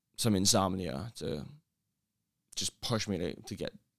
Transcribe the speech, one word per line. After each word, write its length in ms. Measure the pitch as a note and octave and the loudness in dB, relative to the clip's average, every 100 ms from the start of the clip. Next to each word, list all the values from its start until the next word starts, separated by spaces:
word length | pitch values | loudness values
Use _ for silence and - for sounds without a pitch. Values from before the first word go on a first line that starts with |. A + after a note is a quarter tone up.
| _ - | _ -2
some 180 | A#2+ F#2+ | 2 4
insomnia 760 | G2 G#2+ F#2+ F#2 E2+ C2+ A#2 - | 6 4 4 0 -4 -6 -8 -8
to 280 | D#2 D2+ - - _ _ _ _ _ _ _ _ _ - | -6 -4 -8 -16 _ _ _ _ _ _ _ _ _ -6
just 240 | - - | -6 -4
push 260 | - A2 G#2 | -2 0 0
me 100 | F2+ | -2
to, 240 | E2+ - | -2 -4
to 140 | - G2+ | -10 -8
get 180 | - - _ | -8 -8 _